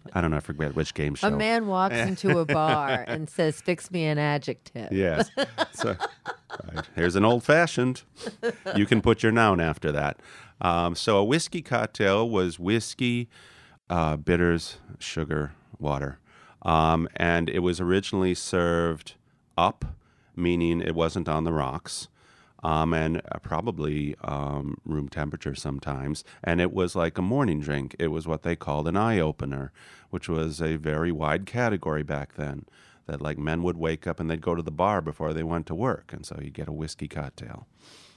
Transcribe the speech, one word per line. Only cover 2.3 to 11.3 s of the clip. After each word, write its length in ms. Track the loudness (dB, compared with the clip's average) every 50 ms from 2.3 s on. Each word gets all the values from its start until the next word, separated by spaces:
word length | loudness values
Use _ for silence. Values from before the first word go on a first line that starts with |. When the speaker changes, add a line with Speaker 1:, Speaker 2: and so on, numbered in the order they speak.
| 2 2
Speaker 2:
a 60 | 2
bar 580 | 2 2 2 4 2 2 2 2 0 -2 -2 -2
and 220 | -4 -6 -6 -6 -6
says, 320 | -2 0 0 0 0 -2
"Fix 300 | -2 -2 -2 -2 -4 -6
me 140 | -4 -2 0
an 120 | 0 2
adjective." 720 | 2 2 2 0 0 -2 -4 -8 -8 -10 -14 -12 -10 -6 -2
Speaker 1:
Yes. 380 | 2 2 4 4 4 2 0 0 0 -4 -4 -4 -2 -4 -4 -4 -4
So, 240 | -4 -4 -4 -4 -4 -6 -8 -10 -10 -12 -12 -12 -14 _ -16 -14 -14 -12 -10 -10
right. 120 | -10 -10 -6 -2
Here's 220 | 2 2 4 4
an 80 | 6 6
old-fashioned. 800 | 6 6 4 4 4 6 6 4 2 2 0 0 0 0 -4 -10 _ _ -12 -12 -12 -8 -6 -6 -6 -6 -6 -6 -2 0
You 100 | 2 4
can 160 | 4 4 4
put 220 | 6 4 4 6 4
your 100 | 4 6
noun 260 | 6 6 6 6 4
after 320 | 4 2 0 0 -2 0
that. 280 | 0 0 0 -2 -2 -6 -12 -20 -20 -20 -20 -20 _ -2
Um, 340 | 0 2 2 4 2 0 0
so 220 | 0 2 4 4
a 80 | 6 6
whiskey 360 | 4